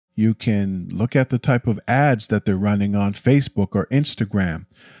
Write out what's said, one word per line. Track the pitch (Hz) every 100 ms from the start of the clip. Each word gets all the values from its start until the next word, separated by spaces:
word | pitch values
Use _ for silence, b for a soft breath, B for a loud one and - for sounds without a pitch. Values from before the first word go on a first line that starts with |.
| _ -
You | 110
can | 107 117 104 98 92 90
look | 90 113 139
at | 131
the | 123
type | - 120 -
of | 101 -
ads | 127 147 117 -
that | 104 -
they're | 95
running | 104 101 101 101
on | 101
Facebook | 101 123 143 135 - 98
or | 101 -
Instagram. | 135 147 - 101 101 90 80 90 b b b